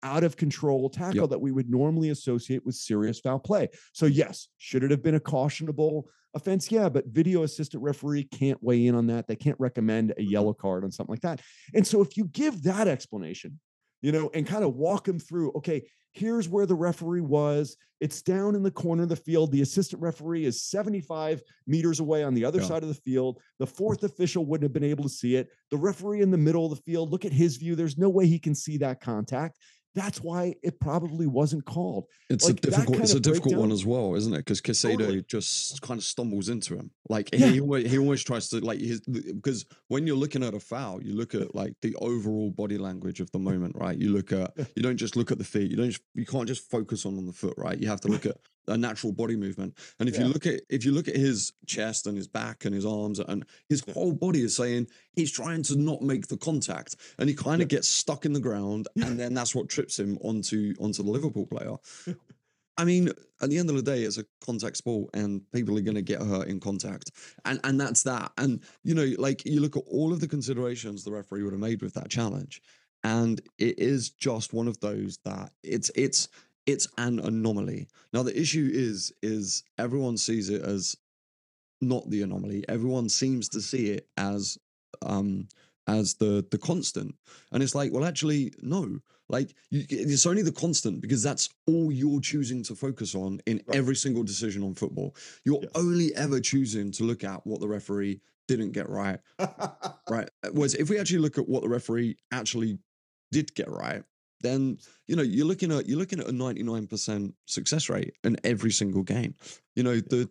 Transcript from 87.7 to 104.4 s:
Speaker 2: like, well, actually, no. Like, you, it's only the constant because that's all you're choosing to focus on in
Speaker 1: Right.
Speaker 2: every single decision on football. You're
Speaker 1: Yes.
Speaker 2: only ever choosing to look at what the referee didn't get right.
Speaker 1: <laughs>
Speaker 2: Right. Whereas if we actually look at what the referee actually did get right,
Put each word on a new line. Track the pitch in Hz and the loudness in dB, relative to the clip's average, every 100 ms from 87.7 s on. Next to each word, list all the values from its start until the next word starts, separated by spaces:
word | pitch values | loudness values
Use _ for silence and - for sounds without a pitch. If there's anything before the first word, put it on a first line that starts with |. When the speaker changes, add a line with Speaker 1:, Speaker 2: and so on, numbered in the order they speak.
| 143 | 0
Speaker 2:
like, | 139 | 0
well, | 127 | 0
actually, | 165 139 156 147 127 - | 0 0 0 0 0 -4
no. | - 185 120 - - _ - | -4 -2 -2 -6 -10 _ -4
Like, | 123 139 _ - | -2 -2 _ -4
you, | 143 - | -2 -2
it's | 139 143 139 175 | -2 2 4 4
only | 196 | 4
the | 165 | 2
constant | - 170 147 117 90 | 0 0 0 0 -2
because | 110 127 | 0 0
that's | 139 135 - _ - | 0 0 -4 _ 2
all | 165 160 | 2 2
you're | 135 143 143 | 2 2 2
choosing | - 151 123 127 | 0 -2 -2 -4
to | 110 | -6
focus | 104 139 135 98 | -6 -6 -4 -4
on | 95 95 98 - | -4 -4 -4 -2
in | 110 - | -2 0
Speaker 1:
Right. | 139 | 0
Speaker 2:
every | 131 131 | 2 0
single | 139 117 | 0 0
decision | 107 101 113 98 | -2 -2 -4 -2
on | 98 | -4
football. | 90 101 95 98 - - - | -4 -6 -4 -8 -8 -18 -4
You're | 135 143 | 0 0
Speaker 1:
Yes. | - 160 | 0 0
Speaker 2:
only | 175 170 165 - | 2 2 2 0
ever | 143 135 | 0 0
choosing | - 139 127 107 101 | 2 0 0 -2 -4
to | 95 | -2
look | 113 120 | -2 -2
at | 98 95 98 | -6 -8 -8
what | 107 | -6
the | 104 | -4
referee | 104 - 101 101 98 _ _ - | -4 -4 -2 -2 -4 _ _ -2
didn't | 123 104 | 0 0
get | 101 - | -4 -4
right. | 101 98 92 _ - | -4 -4 -4 _ -6
Speaker 1:
<laughs> | 185 - 214 - 180 - - | -6 -4 -10 -8 -12 -10 -6
Speaker 2:
Right. | 113 - _ 95 | -4 -4 _ -4
Whereas | 147 139 | 0 2
if | - 151 | 2 2
we | 208 | 0
actually | 185 175 | 2 2
look | 151 - | 2 2
at | 117 | 0
what | 127 | 0
the | 113 | 0
referee | 120 - 117 117 - - | -2 0 0 0 -2 -6
actually | 123 110 120 113 98 _ _ _ _ - | -6 -2 -2 -2 -2 _ _ _ _ -2
did | 139 151 - | 0 0 -4
get | - | -6
right, | - 60 104 - _ _ _ | -6 -6 -6 -10 _ _ _